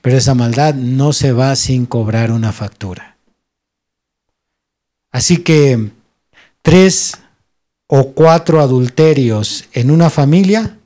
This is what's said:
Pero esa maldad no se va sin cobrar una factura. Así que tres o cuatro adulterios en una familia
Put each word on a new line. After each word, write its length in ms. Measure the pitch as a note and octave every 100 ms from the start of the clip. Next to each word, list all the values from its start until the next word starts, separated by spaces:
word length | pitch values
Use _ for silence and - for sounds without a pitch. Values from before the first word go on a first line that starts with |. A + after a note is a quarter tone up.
Pero 160 | B2+ C3
esa 180 | A#2+
maldad 380 | B2+ A#2 A#2 D#3
no 400 | C#3+ B2 C3 C#3+
se 180 | C#3+ C#3
va 240 | A#2+ C3
sin 300 | C3+ - B2+
cobrar 480 | A#2+ A#2+ G#2+ A2+ A2+
una 180 | A2+ A2
factura. 680 | G2+ G#2 _ G2 F2+ - _ _ _ _ _ _ _ _ _ _ _ _ _ _ _ _ _ _ _ _ B2+
Así 200 | - F3
que 540 | F3 D#3 C#3 A#2+ G#2+ _ _ _ _ _ _ _
tres 560 | - F3+ F#3+ F3+ - - _ _ _ _ _ _ _
o 240 | C#3 C3+
cuatro 480 | - D#3+ E3 E3 D#3+
adulterios 1040 | C#3 B2+ B2 - D#3 C#3+ B2 G#2+ G#2 - -
en 180 | B2+ B2
una 200 | D#3+ E3
familia 680 | - C#3 E3+ F#3+ G#3+ A3 -